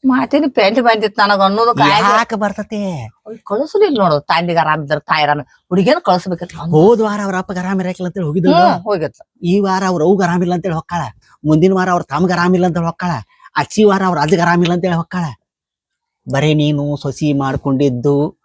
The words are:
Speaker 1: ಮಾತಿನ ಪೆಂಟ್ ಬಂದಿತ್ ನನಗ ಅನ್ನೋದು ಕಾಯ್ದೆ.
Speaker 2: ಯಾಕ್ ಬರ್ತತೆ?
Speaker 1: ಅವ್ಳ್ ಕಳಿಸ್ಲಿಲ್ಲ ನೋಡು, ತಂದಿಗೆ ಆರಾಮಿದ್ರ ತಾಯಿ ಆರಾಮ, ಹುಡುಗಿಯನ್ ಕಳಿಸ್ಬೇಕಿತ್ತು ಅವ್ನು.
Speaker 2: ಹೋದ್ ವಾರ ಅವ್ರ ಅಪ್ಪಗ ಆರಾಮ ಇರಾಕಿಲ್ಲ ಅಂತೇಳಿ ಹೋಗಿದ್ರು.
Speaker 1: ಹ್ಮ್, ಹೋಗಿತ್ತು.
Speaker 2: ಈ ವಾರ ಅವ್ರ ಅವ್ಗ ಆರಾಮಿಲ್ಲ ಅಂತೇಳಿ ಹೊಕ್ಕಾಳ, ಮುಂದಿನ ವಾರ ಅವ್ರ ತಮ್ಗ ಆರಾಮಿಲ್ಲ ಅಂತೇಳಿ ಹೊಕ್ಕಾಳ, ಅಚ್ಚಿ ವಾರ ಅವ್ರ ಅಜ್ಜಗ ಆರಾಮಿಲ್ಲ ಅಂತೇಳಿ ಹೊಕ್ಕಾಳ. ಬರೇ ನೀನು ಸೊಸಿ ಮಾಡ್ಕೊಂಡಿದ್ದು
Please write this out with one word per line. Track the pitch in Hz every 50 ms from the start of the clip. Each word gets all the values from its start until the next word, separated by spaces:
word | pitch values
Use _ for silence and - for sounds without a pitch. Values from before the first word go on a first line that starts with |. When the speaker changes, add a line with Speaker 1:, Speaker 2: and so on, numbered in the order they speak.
| -
Speaker 1:
ಮಾತಿನ | 262 254 254 262 240 - 294 302 294
ಪೆಂಟ್ | - - 208 190 220 269
ಬಂದಿತ್ | 240 233 226 220 214 208 202 -
ನನಗ | 208 202 208 196
ಅನ್ನೋದು | 196 190 196 214 233 233 240
ಕಾಯ್ದೆ. | - 226 196 196 - 170 202 202 214
Speaker 2:
ಯಾಕ್ | 233 233 233
ಬರ್ತತೆ? | 202 214 202 196 - 208 - 220 208 202 190 175 143 117
Speaker 1:
ಅವ್ಳ್ | 110 _ _ _ 214 220 226 _
ಕಳಿಸ್ಲಿಲ್ಲ | - 202 214 294 311 - 403 427 392 294 220 196
ನೋಡು, | 175 151 147
ತಂದಿಗೆ | - - 165 165 175 175 170 165
ಆರಾಮಿದ್ರ | 160 156 156 160 151 143 151 147
ತಾಯಿ | _ - 156 156 151
ಆರಾಮ, | 143 147 147 147 _ _ _ _ _
ಹುಡುಗಿಯನ್ | 185 185 196 214 294 349
ಕಳಿಸ್ಬೇಕಿತ್ತು | - 214 180 180 - 190 180 165 175 - - 160
ಅವ್ನು. | 151 165
Speaker 2:
ಹೋದ್ | 170 151 165 208 240 208
ವಾರ | 220 214 208 208
ಅವ್ರ | 208 196 190 185
ಅಪ್ಪಗ | 185 - 196 180
ಆರಾಮ | 180 185 196 190
ಇರಾಕಿಲ್ಲ | 185 190 180 - 185 175
ಅಂತೇಳಿ | 165 202 175
ಹೋಗಿದ್ರು. | 151 147 190 165 269 294
Speaker 1:
ಹ್ಮ್, | 339 359 349 - - 180
ಹೋಗಿತ್ತು. | 214 208 180 156 - - _ - _ _ _ -
Speaker 2:
ಈ | 170 180 202
ವಾರ | 202 196 185 190 196
ಅವ್ರ | 185 185 170
ಅವ್ಗ | 151 175 202 185 196
ಆರಾಮಿಲ್ಲ | 175 175 180 175 175 180
ಅಂತೇಳಿ | 180 160 190 165
ಹೊಕ್ಕಾಳ, | 160 - - 170 175 147 113 - _ _ _ _ _ -
ಮುಂದಿನ | 147 156 156 165 190 196
ವಾರ | 185 185 185
ಅವ್ರ | 180 175 -
ತಮ್ಗ | _ 135 147 185 175
ಆರಾಮಿಲ್ಲ | 180 175 175 180 185 180 180
ಅಂತೇಳಿ | 185 160 175 165
ಹೊಕ್ಕಾಳ, | 165 165 _ 185 180 160 123 - _ _ _ _ - _
ಅಚ್ಚಿ | - 143 - - - 214
ವಾರ | 208 196 190 190
ಅವ್ರ | 185 180 156
ಅಜ್ಜಗ | 143 156 196 175
ಆರಾಮಿಲ್ಲ | 170 170 175 175 175 165 175
ಅಂತೇಳಿ | 180 170 185 170
ಹೊಕ್ಕಾಳ. | 165 165 _ - 180 175 151 117 _ _ _ _ _ _ _ _ _ _ _ _ _ _ _ _ _ _ -
ಬರೇ | 127 139 139 151 151
ನೀನು | 151 147 147 151 143 143 147 147 139
ಸೊಸಿ | - 143 127 - 156 151 147
ಮಾಡ್ಕೊಂಡಿದ್ದು | 139 139 135 131 135 - 143 135 131 143 139 123 123 120 143 143 143 147 156 - _ _